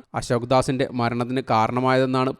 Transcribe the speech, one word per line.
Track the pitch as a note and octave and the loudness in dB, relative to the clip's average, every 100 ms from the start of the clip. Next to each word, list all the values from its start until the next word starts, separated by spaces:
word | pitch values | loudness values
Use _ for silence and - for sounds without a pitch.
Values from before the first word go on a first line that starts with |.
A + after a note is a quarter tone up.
| - - | -6 -8
അശോക് | - A#2+ A#2 | -2 -2 2
ദാസിന്റെ | C3 B2+ C3 C3+ B2 | 2 2 0 -2 -2
മരണത്തിന് | A#2 A#2+ A#2+ C3 - | -2 -2 -4 -4 0
കാരണമായതെന്നാണ് | A2+ A2+ B2 C3 C3 C3 C3 C3 - | 2 2 2 2 2 2 0 -2 -2